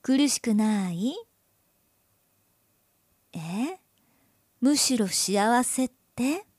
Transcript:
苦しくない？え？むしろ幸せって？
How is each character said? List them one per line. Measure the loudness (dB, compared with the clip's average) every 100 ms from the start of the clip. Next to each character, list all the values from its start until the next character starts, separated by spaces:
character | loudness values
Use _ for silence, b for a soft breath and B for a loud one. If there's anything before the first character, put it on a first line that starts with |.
苦 | 2 2 2
し | 0
く | 0
な | 2 2 0 -2
い？ | -2 -4 -6 -14 _ _ _ _ _ _ _ _ _ _ _ _ _ _ _ _ _ _ _ _
え？ | -12 -8 -6 -6 -8 _ _ _ _ _ _ _ _
む | 2 2
し | 2 0
ろ | 0
幸 | 0 0 2 4 2
せ | 2 -2 -4
っ | _ _
て？ | -4 -2 -2 -8